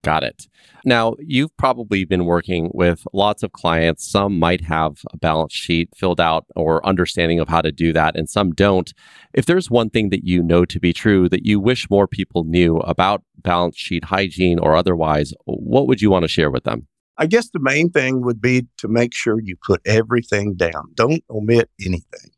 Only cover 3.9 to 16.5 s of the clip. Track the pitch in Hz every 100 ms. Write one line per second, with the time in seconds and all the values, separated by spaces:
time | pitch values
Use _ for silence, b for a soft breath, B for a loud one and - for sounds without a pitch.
3.9 | 80 - 101 101 95 85 87 85 80 80
4.9 | 71 - - 80 80 78 - - 82 85
5.9 | _ 95 87 85 80 - - 80 80 -
6.9 | 95 87 - 85 85 78 85 80 73 82
7.9 | 80 78 80 80 - 95 80 98 95 90
8.9 | b b b b - 127 180 - 117 113
9.9 | 117 104 92 87 87 85 85 87 90 87
10.9 | 82 113 98 90 90 - 104 101 127 -
11.9 | 101 98 - 92 87 80 85 87 82 85
12.9 | 82 92 104 _ _ - 87 87 - -
13.9 | 85 - 95 98 80 90 85 78 78 90
14.9 | 85 78 76 73 - - - - 120 139
15.9 | 123 104 95 82 - 76